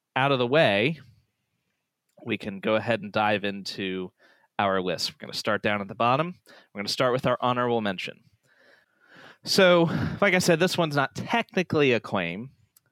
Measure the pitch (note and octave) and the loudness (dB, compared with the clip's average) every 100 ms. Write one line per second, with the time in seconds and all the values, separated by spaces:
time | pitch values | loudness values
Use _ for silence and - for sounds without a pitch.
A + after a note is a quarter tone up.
0 | _ C3 C3+ C3+ A#2+ D3 C#3+ G2+ B2+ D#3+ | _ 0 0 2 2 4 4 4 0 -2
1 | - - _ _ _ _ _ _ _ _ | -12 -20 _ _ _ _ _ _ _ _
2 | _ _ - G#2+ A2 G2 A2+ A2 A2 A2 | _ _ -6 -6 -6 -6 0 0 0 -2
3 | G2+ G#2+ G#2+ G#2+ G2+ G2 F#2 - G2 F#2 | -2 0 2 0 -2 -6 -10 -8 -6 -6
4 | F2+ _ _ _ _ - G2+ F#2+ F#2 D#2+ | -8 _ _ _ _ -2 0 0 0 -4
5 | - - - - - G#2 A2 G#2 G2 G#2+ | -6 -10 -14 -8 -4 -2 0 -2 -4 -2
6 | A#2+ C3 E3+ F#3 _ - _ G2+ G2+ - | 0 0 -2 -16 _ -20 _ -12 -8 -2
7 | C3 B2 C3 B2 B2 B2 B2 A#2 G#2+ F#2 | 0 0 0 -2 0 0 0 -2 -2 -6
8 | - - _ _ _ _ _ _ _ _ | -10 -14 _ _ _ _ _ _ _ _
9 | _ - - - - - F#3 F3 E3+ - | _ -20 -20 -16 -4 4 6 6 4 0
10 | - - G3+ F3+ F3+ D#3+ F3+ - E3 C#3+ | -4 0 2 2 4 2 2 0 0 0
11 | C3+ - - A#3 A3 - F3 D#3+ C#3+ A#2 | -2 -4 -4 -2 -2 -4 -2 2 4 2
12 | - G#2 E2+ F2+ C3+ _ _ _ _ | 0 -4 -4 -6 -12 _ _ _ _